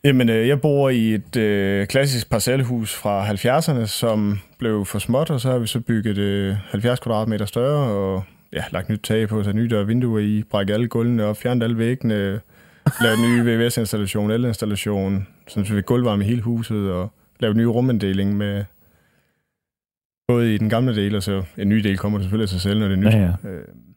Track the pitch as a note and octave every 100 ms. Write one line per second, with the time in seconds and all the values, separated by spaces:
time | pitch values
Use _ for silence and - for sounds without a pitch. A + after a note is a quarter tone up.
0 | C#3+ C3 A#2+ A2+ A#2 C#3+ D3+ C#3+ C#3 B2+
1 | A2 G#2+ - A#2+ G#2+ G2+ G2 G2+ G2+ C3
2 | C#3+ B2+ - A#2 A2 C3 B2 B2 G#2+ -
3 | G#2 G2+ G2+ G2+ A#2+ C#3 E3 C3 A2 -
4 | A#2 G#2+ G#2 G2+ - _ A#2+ G#2+ G2 G#2
5 | - B2 D#3+ C#3+ B2 B2+ A2+ B2 - A2+
6 | G#2+ G2+ G2+ G2+ G2 G2 G2 G2+ A#2 B2
7 | - G#2+ A2 G#2 G#2 - B2+ D3 C3+ G2+
8 | G2 F#2+ F#2+ _ _ - - - F#2 A2
9 | - A2 A2 A2 G2+ G#2 A#2 A2 G2+ A#2+
10 | B2 A2 G#2 G#2 G#2+ G#2 G2 G#2 A#2+ A#2
11 | A#2 A#2+ G#2 G#2+ A#2+ B2 A#2 A2+ A2+ B2+
12 | A#2 G#2+ G2 G2+ - - - _ - -
13 | A#2 A2 A#2 A#2+ A#2+ A2+ A#2 A#2+ G#2+ A2
14 | G2 G#2+ G#2 A2+ B2 A2 G#2 G2+ - G2+
15 | G2 G2 G2 _ - - G2+ G2+ F#2+ A#2+
16 | B2 G2+ G2+ A#2+ A2 A#2 A2+ G#2+ G2 F2+
17 | F#2+ _ _ _ A#2 G#2+ A#2 A#2 B2+ A2+
18 | G2 F#2+ G2 G2+ G#2 G2+ G2+ _ _ _
19 | _ _ _ _ _ _ _ _ _ _
20 | _ _ - A#2+ A#2 G#2+ G#2+ A2+ C3 G#2+
21 | G2+ G#2 F#2+ G2 F#2 - G2+ G#2+ G#2 F#2+
22 | G#2 G#2 F#2+ G#2+ G#2+ F#2 G2 G#2 G#2 F#2+
23 | G#2 A2 F#2 F#2 G#2 F2+ - G1+ A#1+